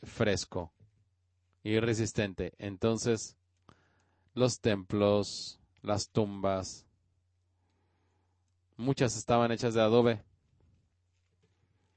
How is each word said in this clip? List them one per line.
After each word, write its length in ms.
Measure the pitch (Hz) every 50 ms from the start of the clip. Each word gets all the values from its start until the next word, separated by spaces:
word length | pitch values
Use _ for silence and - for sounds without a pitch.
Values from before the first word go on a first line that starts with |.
| -
fresco 680 | - - - 110 104 98 90 - - - 92 85 80 _ _ _ _ _ _ _ _ _ _ _ _ _ _ _ _ _ _
y 180 | - 104 110 110
resistente. 720 | 113 117 117 107 113 101 - - 107 98 92 - 92 87 - -
Entonces, 800 | - 101 101 95 - 113 113 110 - 120 117 107 - - - _ _ _ _ _ _ - - _ _ _ _ _ _ _ _ _ _ _ _
los 280 | 117 123 127 110 -
templos, 1000 | - 117 104 98 92 - - 104 101 101 104 104 98 - - - - - - - _ _ _ _
las 280 | - 101 104 107 - -
tumbas, 760 | - 120 110 101 101 98 95 95 98 95 92 - - - - _ _ _ _ _ _ _ _ _ _ _ _ _ _ _ _ _ _ _ _ _ _ _ _ _ _ _ _ _ _ _ _ _ _ _ _ _ _ -
muchas 400 | 113 131 135 - 143 117 107 113
estaban 340 | - - 120 117 120 117
hechas 220 | 117 110 - 120 113
de 80 | 113
adobe. 420 | 110 107 113 120 120 120 113 104 - _ _ _ _ _ _ _ _ _ _ _ _ _ _ _ _ _ _ _ _ _ _ _ _ _ _ _ _ _ _ _ _ _ _